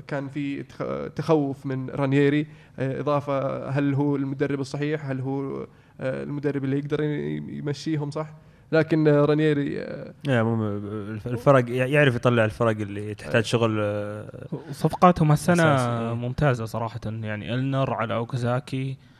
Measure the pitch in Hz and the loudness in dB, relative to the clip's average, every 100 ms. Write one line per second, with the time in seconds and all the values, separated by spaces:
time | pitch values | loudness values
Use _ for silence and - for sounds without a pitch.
0 | - 143 139 147 139 139 131 - 143 135 | -8 -6 -6 -6 -6 -6 -10 -8 -6 -6
1 | - - 156 156 139 135 139 131 127 139 | -6 -4 2 2 2 -4 -6 -6 -6 -2
2 | 135 139 143 147 151 - - - 135 131 | 2 4 4 2 -2 -8 -14 -6 -4 -2
3 | 135 143 139 139 135 127 123 135 143 135 | 0 0 0 -2 -2 -4 -4 0 0 2
4 | 147 143 135 139 139 139 135 143 147 151 | 2 0 -2 -2 -2 -2 -4 -4 -4 -4
5 | 139 131 131 139 135 - - - _ - | -4 -6 -4 -4 -6 -8 -10 -16 _ -8
6 | - - 139 143 143 139 135 139 143 151 | -6 -6 -6 -4 -2 -2 -2 -2 -2 -2
7 | 151 147 147 151 147 147 147 143 160 151 | -2 -2 -4 -6 -8 -8 -6 -6 -4 -4
8 | 147 151 156 - - - - 160 156 160 | -4 -6 -8 -12 -20 -20 0 0 2 4
9 | 151 147 147 151 156 143 143 - - 143 | 6 6 6 4 2 2 -2 -6 -8 -10
10 | - - 143 120 113 113 107 104 101 107 | -14 -8 0 2 2 0 -2 -4 -6 -8
11 | 101 107 120 123 143 135 120 127 127 147 | -8 -8 -6 2 6 6 6 0 2 4
12 | 139 120 127 117 110 - 117 110 101 101 | 4 4 4 4 4 2 0 0 -4 -6
13 | 104 104 - 120 110 117 113 107 104 104 | -8 -10 0 0 2 2 4 2 0 -2
14 | 104 104 - - - - 156 135 160 - | -6 -8 -12 -14 -10 -10 -10 -2 -2 6
15 | 180 175 151 151 - 170 160 135 120 117 | 6 6 4 4 4 4 6 4 2 0
16 | 117 117 120 127 147 120 113 113 113 113 | -2 -2 -4 0 2 0 -2 -6 -6 -6
17 | - 110 110 107 101 123 135 135 127 107 | -8 -6 -6 -6 -4 -2 0 0 0 0
18 | 110 110 117 123 120 127 - 131 135 131 | -2 -2 -4 -2 -2 -2 -4 -6 -6 -8
19 | - | -16